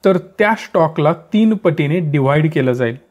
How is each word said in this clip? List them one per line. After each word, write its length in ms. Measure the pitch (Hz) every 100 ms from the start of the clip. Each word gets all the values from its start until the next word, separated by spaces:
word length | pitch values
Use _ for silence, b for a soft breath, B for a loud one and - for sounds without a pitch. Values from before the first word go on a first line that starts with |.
| 196
तर 120 | 185
त्या 360 | - - 208
स्टॉकला 600 | 220 - - 160 160 151
तीन 400 | 160 - 208 220
पटीने 460 | 214 185 151 147 170
डिव्हाइड 520 | 156 143 135 147 156
केलं 220 | 156 127
जाईल. 220 | 123 120 127 _